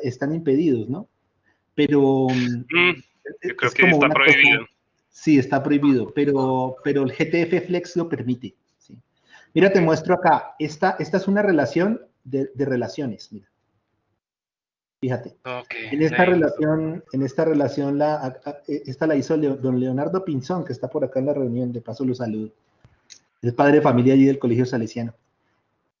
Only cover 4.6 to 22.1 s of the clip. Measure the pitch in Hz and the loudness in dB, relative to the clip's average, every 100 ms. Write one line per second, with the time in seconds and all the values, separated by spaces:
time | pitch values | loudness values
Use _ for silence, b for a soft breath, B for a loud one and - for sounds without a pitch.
4.6 | 113 _ _ _ _ - - 143 123 139 | -2 _ _ _ _ -4 2 4 4 -2
5.6 | 143 147 143 131 104 - 143 135 131 131 | 0 2 2 2 0 -2 0 0 0 0
6.6 | 127 127 147 139 131 - 156 170 165 180 | -2 -4 -2 -2 -2 -2 -2 0 0 -2
7.6 | - 175 175 180 170 147 120 123 98 - | -2 -4 -4 -6 -4 -4 -4 -6 -8 -18
8.6 | _ _ _ 120 _ b b b b 160 | _ _ _ -20 _ b b b b 2
9.6 | 190 190 165 156 - 180 175 139 - - | 4 4 2 0 0 0 2 0 -2 -10
10.6 | 151 - 190 190 151 190 196 202 202 160 | -10 -2 -2 -2 -4 -2 0 0 2 2
11.6 | 139 165 190 233 - _ 131 135 135 123 | 0 0 0 -2 -10 _ -8 -6 -6 -4
12.6 | 135 123 117 - 139 98 - 104 - _ | -4 -2 -4 -6 -8 -10 -16 -20 -20 _
13.6 | _ _ _ _ _ _ _ _ _ _ | _ _ _ _ _ _ _ _ _ _
14.6 | _ _ _ _ 127 120 - - 127 123 | _ _ _ _ -6 -6 -8 -16 -14 -12
15.6 | 120 120 110 139 156 175 180 180 147 - | -12 -14 -8 -2 0 2 4 4 2 0
16.6 | 151 156 160 165 - 135 135 - 160 151 | -2 0 -2 -8 -6 -4 -2 0 0 2
17.6 | 135 - 139 143 151 151 135 - 147 143 | 0 -2 -2 0 0 -2 -6 -10 -14 -12
18.6 | - 147 139 127 160 143 127 160 147 135 | -8 -8 -8 -4 0 0 0 0 0 -2
19.6 | 131 127 131 131 147 185 190 139 - 180 | -2 0 -2 -2 -2 -4 -4 -6 -4 -6
20.6 | - 120 127 151 139 131 135 143 127 120 | -6 -8 -8 -4 -4 -2 -2 -2 -2 -2
21.6 | 123 120 113 110 131 | -4 -6 -10 -6 -4